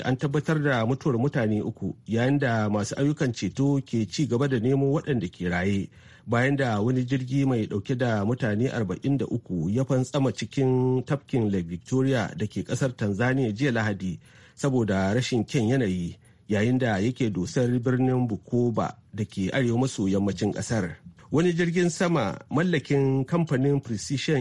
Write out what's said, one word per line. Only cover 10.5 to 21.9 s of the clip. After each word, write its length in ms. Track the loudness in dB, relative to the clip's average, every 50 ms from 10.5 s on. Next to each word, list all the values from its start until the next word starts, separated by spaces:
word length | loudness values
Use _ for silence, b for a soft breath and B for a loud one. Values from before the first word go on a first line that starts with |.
| -2 0 2 2 2 2 2 2 0 0 0
tafkin 480 | -2 -4 -6 -4 -2 -2 0 0 2
Lake 160 | 0 -2 -2
Victoria 640 | -4 -8 -10 -6 -2 0 2 2 2 2 0 -2 -2 -4
da 80 | -4 -6
ke 160 | -4 -4 -6 -4
ƙasar 320 | -4 -2 -2 -2 -4 -2
Tanzania 560 | -2 -2 -2 0 0 0 0 2 0 0 0
jiya 200 | 0 0 0 0 0
Lahadi, 440 | 0 0 0 -2 -2 -4 -6 -6 -8 B B B B B B B
saboda 560 | -4 -2 0 2 2 2 2 2 2 2 2 2
rashin 300 | 0 0 0 0 0 0
kyan 240 | 0 0 0 2
yanayi, 480 | 2 2 2 2 0 0 -2 -4 -6 -8 b b b b b b
yayin 300 | -2 0 2 2 2 2 2
da 180 | 2 2 2 2 0
yake 260 | 0 0 0 -2 -2 0
dosar 340 | -2 -4 -2 0 0 2 2 0 0 0
birnin 440 | 0 2 2 2 2 2 2 0
Bukoba 680 | 0 -2 -6 -4 -2 0 2 2 2 2 0 -2 -2 -6 -12 _ _ -8
da 120 | -6 -6
ke 260 | -6 -4 -4 -2 0
arewa 280 | 0 0 0 2 2 0 0
maso 240 | 0 -2 -2 0
yammacin 460 | 0 2 2 0 0 0 0 -2 -2 -2
ƙasar. 400 | -4 -4 -2 -2 -2 -2 -4 -6 -12 -18 -20 -20 B B B
Wani 220 | 0 2 2 2 2
jirgin 360 | 2 0 0 2 2 0
sama 480 | 0